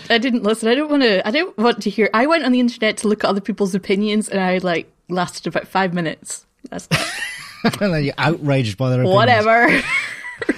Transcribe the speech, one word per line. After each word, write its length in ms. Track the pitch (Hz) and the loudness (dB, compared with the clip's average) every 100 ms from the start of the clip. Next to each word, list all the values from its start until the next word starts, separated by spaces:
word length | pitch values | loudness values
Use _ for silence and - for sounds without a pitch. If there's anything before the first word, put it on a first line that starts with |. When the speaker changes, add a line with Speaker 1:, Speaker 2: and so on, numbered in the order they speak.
| - | 0
Speaker 1:
I 80 | 226 | 0
didn't 260 | 254 233 | 2 0
listen. 240 | 202 226 220 | 0 0 0
I 80 | 254 | 0
don't 140 | 302 | 2
wanna, 300 | 294 247 185 | 2 4 2
I 80 | 214 | 0
don't 260 | 269 370 - | -2 -2 0
want 260 | 233 226 | 0 2
to 60 | 208 | -2
hear, 200 | 190 214 | 0 0
I 120 | 220 277 | 2 2
went 180 | 330 | 2
on 80 | 254 | 2
the 80 | 247 | 2
internet 380 | 240 - 220 208 | 2 0 -2 0
to 100 | 208 | 0
look 160 | 208 | 0
at 60 | - | 0
other 120 | 196 | -2
people's 340 | 196 196 202 190 | -2 -2 -2 -2
opinions, 520 | - 196 214 208 208 | 0 0 2 0 0
and 140 | 196 | -2
I, 160 | 185 185 | 0 0
like, 340 | 180 165 - _ _ | 0 -2 -4 _ _
lasted 380 | 180 233 - 180 | -4 -4 -6 -6
about 200 | - - | -6 -4
five 260 | 185 190 | -2 0
minutes. 520 | 175 160 - - - _ _ - | -2 -4 -6 -14 -16 _ _ -16
That's 200 | - - - 679 - - | -14 -6 -4 -4 -8 -10
Speaker 2:
<laughs> 340 | - - - 233 - | -12 -16 -4 -4 -2
And 120 | 202 | -2
then 100 | 160 | 0
you're 100 | 139 - | -2 0
outraged 600 | 139 165 151 135 117 95 | -2 0 0 0 0 -2
by 120 | 131 | 0
their 120 | 127 | 2
opinions. 140 | 127 196 | 4 4
Speaker 1:
Whatever. 680 | 233 226 214 226 240 277 - | 4 4 4 4 4 2 0
<laughs> 40 | - - - - - - | -4 -4 -12 -16 -10 -6